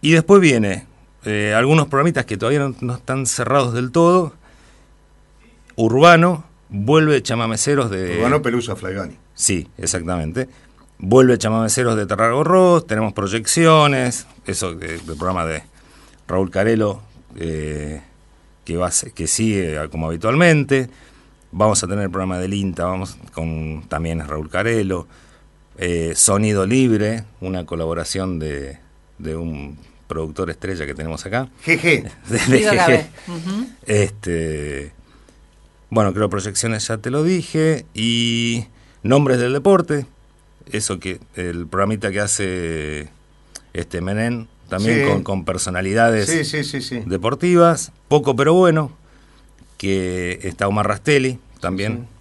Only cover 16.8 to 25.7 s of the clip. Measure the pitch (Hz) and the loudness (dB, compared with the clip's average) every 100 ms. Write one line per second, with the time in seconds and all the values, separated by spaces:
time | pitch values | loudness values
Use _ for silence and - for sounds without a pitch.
16.8 | 107 98 - - _ - 82 78 76 76 | 0 -4 -14 -20 _ -10 -8 -6 -6 -8
17.8 | 73 76 - _ _ _ _ _ - 85 | -8 -12 -16 _ _ _ _ _ -8 -4
18.8 | 90 - - - 82 - 110 101 85 76 | -2 -4 -6 -8 -4 0 0 0 -2 -6
19.8 | 76 80 80 82 110 135 175 151 135 135 | -6 -6 -4 -4 -2 2 4 4 2 0
20.8 | 123 - - _ _ _ _ 87 107 98 | 0 -10 -20 _ _ _ _ 0 2 2
21.8 | 90 101 98 90 92 90 92 101 98 85 | -2 -4 -4 -4 -4 -4 -4 -4 -4 -4
22.8 | 87 92 95 - - - 82 80 78 78 | -4 -4 -6 -12 -16 -8 -6 -6 -8 -10
23.8 | - 73 82 82 73 78 78 90 110 113 | -8 -6 -4 -6 -6 -10 -6 -4 -2 -2
24.8 | 98 92 80 - - _ _ _ _ | -2 -4 -8 -20 -20 _ _ _ _